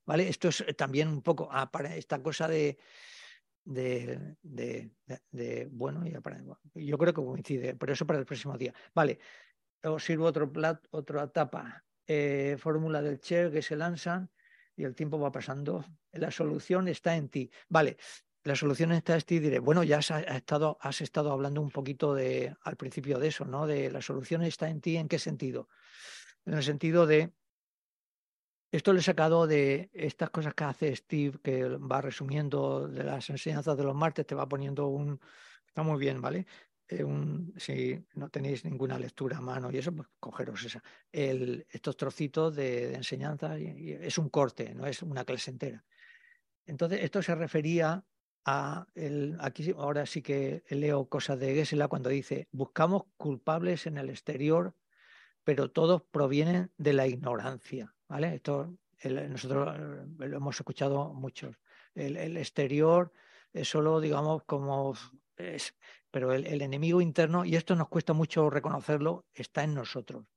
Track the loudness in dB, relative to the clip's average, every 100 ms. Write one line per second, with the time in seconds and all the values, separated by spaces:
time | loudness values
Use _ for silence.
0 | 0 2 2 2 0 0 -2 -2 0 2
1 | 0 2 2 0 0 -2 -2 -4 -6 -8
2 | -6 -4 -2 -2 0 2 2 -2 -12 -20
3 | -20 -20 -20 -20 _ _ -10 -4 -2 -2
4 | -4 -8 -10 -16 -14 -8 -6 -6 -10 -16
5 | -14 -14 _ -8 -6 -6 -8 -6 -6 -4
6 | -6 -8 -10 -12 -14 -18 -18 -10 -4 2
7 | 4 4 -2 -4 -4 -4 -4 -4 -4 0
8 | 0 0 -2 -6 -6 -6 -6 -8 -2 4
9 | 4 2 -10 -20 -20 _ _ _ -4 -2
10 | 0 2 4 2 0 0 0 0 _ -8
11 | -4 -4 0 0 0 -2 -10 -14 _ _
12 | -2 2 2 2 0 -2 0 0 0 0
13 | -2 -4 0 2 4 0 -2 -2 -2 -2
14 | -2 -4 -4 _ _ _ _ -6 -6 -4
15 | -2 0 -2 -2 -6 -4 -4 -4 -6 -16
16 | _ -6 -4 0 0 -2 2 2 2 0
17 | 0 0 0 -4 -6 -10 2 4 4 2
18 | -12 -20 _ _ -2 2 2 4 4 4
19 | 4 2 4 2 4 4 6 6 6 4
20 | 4 0 -2 -4 0 2 2 0 -4 -4
21 | -2 0 2 0 0 0 -2 -4 -6 0
22 | 2 2 2 0 -2 -6 -10 -8 -8 -6
23 | -2 0 0 -2 -4 -2 0 0 -2 -4
24 | -6 -6 -2 0 0 -2 -4 -2 -2 -2
25 | 0 -2 -2 -4 -4 -4 -8 _ -20 -20
26 | -18 -18 -20 -14 -4 -2 0 0 4 8
27 | 8 8 6 -2 _ _ _ _ _ _
28 | _ _ _ _ _ _ _ 2 6 6
29 | 6 4 6 6 6 6 4 2 -2 -6
30 | -4 -2 -2 -2 -4 -2 -4 0 0 -2
31 | -2 0 0 -2 -2 0 -2 -4 -2 -2
32 | -2 -4 -4 -2 0 0 0 -2 -4 -4
33 | -4 -4 -6 -6 -4 -2 0 0 0 0
34 | 0 0 -4 -4 -2 -4 -4 -2 -2 -2
35 | -4 -6 -10 -20 -20 -20 _ -2 0 2
36 | 0 0 -2 -4 -6 -12 -20 _ -8 -4
37 | -2 -2 -2 -4 -6 -10 -6 -2 -2 -4
38 | -8 -10 -8 -4 -4 -4 -4 -4 -4 -4
39 | -6 -6 -4 -4 -6 -6 -4 -4 -4 -6
40 | -10 _ -10 -8 -6 -8 -10 -12 -16 -20
41 | _ -2 -2 0 -2 -4 -8 -10 -8 -4
42 | -4 -2 -2 0 0 0 -2 -2 -2 -4
43 | -6 -4 -4 -4 -4 -6 -8 -10 -10 -8
44 | -4 -2 2 4 2 0 -8 -6 -6 -6
45 | -6 -6 -4 -4 -6 -8 -8 -8 -16 _
46 | -20 -20 _ _ _ _ -12 -4 -2 0
47 | 0 0 0 -2 0 0 2 2 2 0
48 | -6 _ _ _ -2 0 -2 -6 -10 -8
49 | -4 -2 -2 -4 -6 -4 -4 -2 -2 -2
50 | -2 -4 -2 -2 -2 -4 -4 0 2 2
51 | 0 -4 -2 -2 2 2 2 2 2 0
52 | 0 0 -2 -6 -6 -6 -2 2 4 4
53 | -2 -6 -4 -2 0 0 0 -2 -4 -6
54 | -6 -8 -8 0 4 4 2 -4 _ _
55 | -20 -20 -20 _ 0 2 2 4 6 6
56 | 2 2 4 4 4 4 0 0 4 6
57 | 4 2 -2 -2 -4 -8 -10 -10 -10 _
58 | -10 -4 -2 -2 -2 -2 -4 -10 _ _
59 | -4 -4 -4 -6 -2 -2 -2 -4 -10 -12
60 | -14 -10 -8 -6 -6 -6 -8 -2 0 0
61 | -2 -6 -10 -10 -14 -14 _ -20 -16 -8
62 | -6 -4 -4 -6 -4 0 2 4 6 6
63 | 4 -4 -20 -20 _ -6 -2 2 4 4
64 | 2 0 0 -2 -2 -2 0 0 -2 -4
65 | -12 -20 _ -14 -10 -8 -10 -12 -20 -20
66 | _ -2 0 0 0 -2 -2 0 4 6
67 | 6 4 4 2 2 2 4 2 2 0
68 | 2 2 2 4 4 2 0 -2 0 2
69 | 2 -2 -8 -14 -6 -2 0 -2 -4 -8
70 | -8 -12 -16